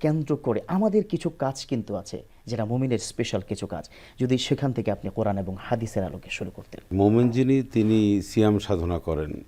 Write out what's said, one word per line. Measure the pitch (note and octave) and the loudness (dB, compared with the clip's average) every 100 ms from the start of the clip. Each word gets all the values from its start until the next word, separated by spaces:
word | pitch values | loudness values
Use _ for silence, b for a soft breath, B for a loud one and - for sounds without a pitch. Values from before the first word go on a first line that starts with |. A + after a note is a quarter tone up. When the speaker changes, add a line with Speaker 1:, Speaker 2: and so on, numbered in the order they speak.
Speaker 1:
কেন্দ্র | - D#3 C#3+ D3 | 0 0 0 -2
করে | - G#2+ - | 0 -2 -2
আমাদের | F#3 A3 G#3 | 0 2 2
কিছু | G3+ E3+ E3+ - | 0 -2 -4 -2
কাজ | C3+ C3+ - | -4 -4 -4
কিন্তু | B2 G#2+ G2+ | -4 -4 -6
আছে, | G2 - b b - | -8 -12 b b -8
যেটা | A#2+ | -4
মুমিনের | A2 B2 C3 A2+ | -2 -2 0 -2
স্পেশাল | - - A2 G2 | -2 -6 -2 -4
কিছু | F#2+ G2+ F#2+ | -4 -6 -6
কাজ। | E2+ - B B - | -8 -10 B B -4
যদি | B2+ B2+ | 0 0
সেখান | - C#3 C#3+ | 0 0 0
থেকে | A#2+ G#2+ | -2 -2
আপনি | G2 G2 | -2 -4
কোরআন | G#2 G#2 G2 | -2 0 0
এবং | F#2+ F#2+ | -4 -8
হাদিসের | - A2+ A2+ G#2+ | -4 -4 -2 -4
আলোকে | F2+ F2+ - | -4 -6 -10
শুরু | - F#2+ | -8 -8
করতেন। | - - - - | -10 -16 -18 -4
Speaker 2:
মোমেন | F#2+ G2+ A#2 B2 | 2 4 6 4
যিনি, | A#2 C3 C3+ | 4 4 2
তিনি | B2+ A2+ G#2+ A2 G#2 G2+ | 2 2 4 4 4 2
সিয়াম | E2+ - G#2+ G#2 | 0 2 4 4
সাধনা | - F#2+ E2+ E2+ | 2 0 0 -2
করেন, | E2 D2+ D2+ - | -2 -2 -4 -8